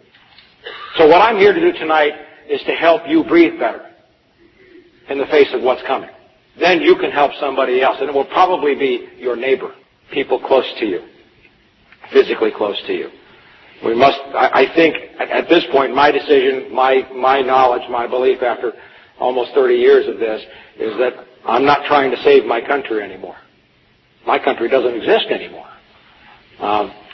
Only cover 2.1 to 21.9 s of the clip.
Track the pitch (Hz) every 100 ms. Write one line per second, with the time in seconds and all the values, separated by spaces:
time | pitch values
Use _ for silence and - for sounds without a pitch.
2.1 | - - - - 139 - 131 165 165 143
3.1 | 160 - 170 156 - 117 107 - _ _
4.1 | _ _ _ _ _ _ - _ _ -
5.1 | 139 - 151 135 123 123 123 - 131 -
6.1 | - _ _ _ - 170 170 156 185 147
7.1 | 139 139 - 139 131 127 123 131 - 147
8.1 | 139 135 170 185 180 147 131 139 120 -
9.1 | - 123 117 131 120 90 - _ _ -
10.1 | 143 131 127 - 135 - - 110 85 -
11.1 | _ _ _ _ _ _ _ _ _ -
12.1 | 135 95 117 110 - 104 98 - 87 67
13.1 | - _ _ _ _ _ - 110 117 139
14.1 | - - - - - 135 - 160 - -
15.1 | - - 123 - 170 - 135 131 131 147
16.1 | 143 - 139 131 131 120 127 131 135 120
17.1 | 127 131 139 127 131 127 120 - 120 117
18.1 | 127 131 123 123 113 117 - - - _
19.1 | - 123 127 117 143 127 123 127 135 110
20.1 | - 113 110 - - - - 110 107 123
21.1 | - - _ - 120 139 143 -